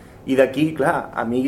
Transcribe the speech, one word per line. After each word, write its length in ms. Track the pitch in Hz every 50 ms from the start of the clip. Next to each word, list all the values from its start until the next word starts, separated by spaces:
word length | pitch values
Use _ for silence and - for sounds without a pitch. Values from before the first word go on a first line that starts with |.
| - - - - -
i 100 | - 135
d'aquí, 340 | 131 131 123 - 139 156 160 156
clar, 360 | 131 135 160 165 135 - -
a 140 | - 110 117
mi 160 | 113 120 127 127